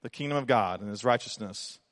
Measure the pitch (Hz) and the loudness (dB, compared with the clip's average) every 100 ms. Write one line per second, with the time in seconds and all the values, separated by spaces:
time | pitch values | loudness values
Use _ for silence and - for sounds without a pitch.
0 | 120 - 143 147 131 123 98 92 104 101 | -12 -8 -2 -2 4 4 4 -2 -6 -2
1 | 123 120 - - 107 104 - - _ | 2 2 2 -10 -10 -10 -14 -16 _